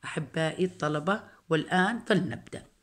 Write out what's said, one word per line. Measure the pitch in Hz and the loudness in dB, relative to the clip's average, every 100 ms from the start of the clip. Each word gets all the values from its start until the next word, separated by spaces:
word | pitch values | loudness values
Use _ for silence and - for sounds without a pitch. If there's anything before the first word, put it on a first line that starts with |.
أحبائي | - - 143 - 160 - | -6 -6 -4 -2 -2 0
الطلبة، | 185 180 151 151 156 208 - - _ | -2 0 -2 0 0 -2 -4 -20 _
والآن | 160 - 185 185 233 | -2 2 2 2 0
فلنبدأ. | - 208 185 107 - - - _ | 2 2 2 -6 -10 -14 -14 _